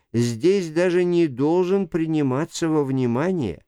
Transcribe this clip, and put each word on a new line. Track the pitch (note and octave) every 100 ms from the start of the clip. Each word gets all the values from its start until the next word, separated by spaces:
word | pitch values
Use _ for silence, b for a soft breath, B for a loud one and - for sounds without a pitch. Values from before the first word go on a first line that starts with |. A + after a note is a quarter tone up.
| _
здесь | A#2 A#2+ A#2 D#3 G3+ E3+
даже | D#3 F3+ F3
не | F3+ F3 E3
должен | A#2+ C#3+ F3 F3+ G3 G3
приниматься | F3 D#3+ D#3 C#3 C3 E3 - E3
во | D#3
внимание. | C#3 C3+ B2+ A#2 E3+ F#3 A2 D#2